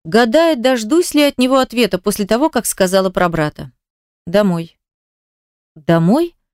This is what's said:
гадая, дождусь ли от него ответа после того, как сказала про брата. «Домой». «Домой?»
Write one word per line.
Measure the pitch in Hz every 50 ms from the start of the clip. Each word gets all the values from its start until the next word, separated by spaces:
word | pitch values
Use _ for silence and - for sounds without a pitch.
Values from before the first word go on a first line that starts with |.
| -
гадая, | 160 160 220 247 233 220 311 330 330 311
дождусь | 247 220 254 262 240 220 214 269 339 359 - -
ли | 294 294
от | 285 277
него | - 247 254 262 269
ответа | 254 254 - 233 240 185 - 180
после | - 208 202 - 208
того, | 185 220 233 285 320
как | - 254 -
сказала | - - - 196 180 180 190 190 190
про | 185 196 180 175
брата. | 165 165 156 151 - - 147 131 - _ _ _ _ _ _ _ _ _ -
«Домой». | - 170 202 208 202 175 170 165 165 _ _ _ _ _ _ _ _ _ _ _ _ _ _ _ _ _ _ _ _ _
«Домой?» | - 151 - 165 165 165 170 214 302 339 339 - _ _ _